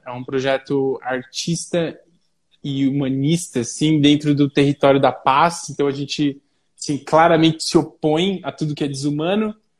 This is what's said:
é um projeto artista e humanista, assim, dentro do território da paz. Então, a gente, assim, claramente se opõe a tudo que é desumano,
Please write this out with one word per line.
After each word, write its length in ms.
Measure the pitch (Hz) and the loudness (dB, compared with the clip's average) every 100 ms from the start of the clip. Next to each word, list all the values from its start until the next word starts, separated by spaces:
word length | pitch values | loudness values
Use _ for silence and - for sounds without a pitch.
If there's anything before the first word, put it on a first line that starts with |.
| 131 | -14
é 60 | |
um 120 | 123 | -14
projeto 760 | 131 135 135 135 - 143 135 127 | -6 -4 0 -2 -2 -2 -2 -4
artista 960 | 127 127 - - - 160 - 175 160 - _ _ _ _ _ _ | -6 -6 -8 -8 -6 -6 -4 -4 -4 -8 _ _ _ _ _ _
e 240 | 147 139 135 | -8 -2 0
humanista, 720 | 139 135 135 139 170 - 127 | 0 -2 -2 0 -2 -2 -6
assim, 400 | 117 - 156 156 | -6 -2 2 4
dentro 340 | 143 147 151 | 4 4 2
do 160 | 143 143 | 2 2
território 500 | - 143 139 139 139 | 2 2 4 4 4
da 120 | 135 | 2
paz. 580 | - - 135 170 170 - | 2 2 4 2 0 -8
Então, 180 | 143 143 | -4 -4
a 40 | |
gente, 500 | 139 143 - 147 139 _ _ _ _ | -4 -6 -2 -2 -4 _ _ _ _
assim, 200 | - 139 | -8 -6
claramente 680 | - 156 170 160 160 156 | 0 4 4 4 4 2
se 140 | - 165 | 0 0
opõe 640 | 151 - 156 156 190 180 | 0 -2 -2 0 0 -4
a 80 | 139 | -8
tudo 220 | - 156 | -6 -6
que 100 | 143 | -4
é 40 | 147 | -6
desumano, 680 | 135 147 147 165 202 220 214 _ _ | -4 -4 -4 -2 -2 -2 -6 _ _